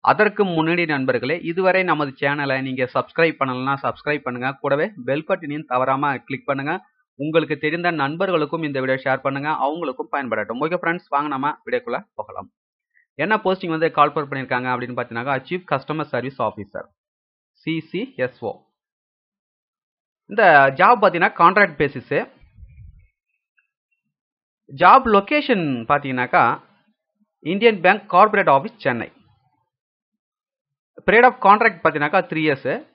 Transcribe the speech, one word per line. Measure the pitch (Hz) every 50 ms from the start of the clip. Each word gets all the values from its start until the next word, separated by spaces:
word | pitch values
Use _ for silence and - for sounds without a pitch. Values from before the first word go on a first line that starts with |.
| - 113
அதற்கு | 135 165 214 208 202 - 202 185 170
முன்னாடி | 160 156 160 175 175 170 156
நண்பர்களே, | 147 139 131 131 123 120 120 131 160 175 - 160
இதுவரை | 170 180 185 185 180 185 185 180
நமது | 156 151 147 139 131 -
சேனலை | 143 139 143 147 143 139 131 131 131 131
நீங்க | 131 131 127 123 -
சப்ஸ்கிரைப் | 135 123 - _ - 165 165 156 _
பண்ணலன்னா | 139 131 127 127 127 135 139 135 -
சப்ஸ்கிரைப் | 127 117 - - 147 147 143 -
பண்ணுங்க. | 127 123 123 123 135 139 _
கூடவே | - 143 139 143 160 220 208 190 120 127
பெல் | 135 151 156 -
பட்டனையும் | 190 185 165 143 147 151 156 _
தவறாம | 123 127 131 135 135 135 147 143 135 120 _ -
கிளிக் | 127 - _ -
பண்ணுங்க. | 139 135 139 147 170 185 _ _ _ _ _ _ _ - 143
உங்களுக்கு | 156 156 165 156 156 156 139 151
தெரிந்த | 151 156 170 175 175 170 151
நண்பர்களுக்கும் | 139 139 156 170 196 190 180 160 147 143 170 165 160 147
இந்த | 139 135 131
வீடியோ | 131 131 131 -
ஷேர் | 139 131 135 -
பண்ணுங்க, | 139 139 139 139 151 156 - 131
அவங்களுக்கும் | 143 156 175 170 147 131 - 151 - -
பயன்படட்டும். | 143 135 120 110 107 104 110 113 127 147
ஓகே | 160 175 175 175
ஃப்ரெண்ட்ஸ், | 170 165 - _ _ -
வாங்க | 143 147 151 143
நம்ம | 131 139 147 151 _ _
வீடியோக்குள்ள | 113 123 123 120 120 120 175 214 _ _ -
போகலாம். | 107 - 95 95 98 - _ _ _ _ _ _ _ _ _ _ _ _ _ - 151
என்ன | 196 220 208 -
போஸ்டிங் | 185 190 185 - 170 160
வந்து | 160 165 160 - 151
கால் | 147 151 143
ஃபர் | 160 147 139
பண்ணியிருக்காங்க | 143 135 131 131 131 123 127 127 127
அப்படின்னு | 120 123 120 120 127
பார்த்தீங்கன்னாக்கா, | 123 120 117 117 123 139 135 131 131 -
சீஃப் | 175 180 180 - 147
கஸ்டமர் | 131 - - 151 160 147 147 -
சர்வீஸ் | 123 120 135 135 - 120 110
ஆஃபீஸர், | - - 98 _ _ - - _ _ _ _ _ _ _ _ _ _ _ _ _ _ _
சி | _ 160 160 160 160 _
சி | - 180 240 262 _ - 127
எஸ் | 123 _ _ 117 101
ஓ. | - - _ _ _ _ _ _ _ _ _ _ _ _ _ _ _ _ _ _ _ _ _ _ _ _ _ _ _ _ _ _ _ _ _ -
இந்த | 202 214 214 180 151 143 139 135 135 131
ஜாப் | 180 214 247 214
பார்த்தீங்கன்னா | 214 190 170 170 180 220 - -
கான்ட்ராக்ட் | - 180 190 208 202 180 151 -
பேசிஸ். | 151 143 - 127 - _ 143 165 240 - _ _ - _ _ - - - - - - - - - _ _ _ _ _ _ _ _ _ _ _ _ _ _ _ _ _ _ _ _ _ _ _ _ _ _ _ _ _ _ _ _ _ - 139 135
ஜாப் | 175 185 220 262 233 233 208
லொகேஷன் | 202 202 - 302 294 294 - 240 190 165 147 131 117 117 123
பார்த்தீங்கன்னாக்கா, | 147 143 143 135 131 127 123 - - 180 127 117 143 151 _ _ _ _ _ _ _ _ _ _ _ _ _ _ _ _ - 147
இந்தியன் | 185 202 226 233 214 180 160
பேங்க் | 180 196 202 - - -
கார்ப்பரேட் | 180 208 214 202 196 185 160 139
ஆஃபீஸ், | 139 143 - _ _ -
சென்னை. | 139 123 117 95 - _ _ _ _ _ _ _ _ _ _ _ _ _ _ _ _ _ _ _ _ _ _ _ _ _ _ _ _ _ _ _ _ _ _ _ _ _ - _
பீரியட் | - 196 226 247 254
ஆஃப் | - - -
கான்ட்ராக்ட் | 196 202 214 220 220 180 165
பார்த்தீங்கன்னாக்கா, | - 160 151 151 143 151 202 190 180 -
த்ரீ | 165 156 156
இயர்ஸ். | 156 139 131 - 127 165 254 311 _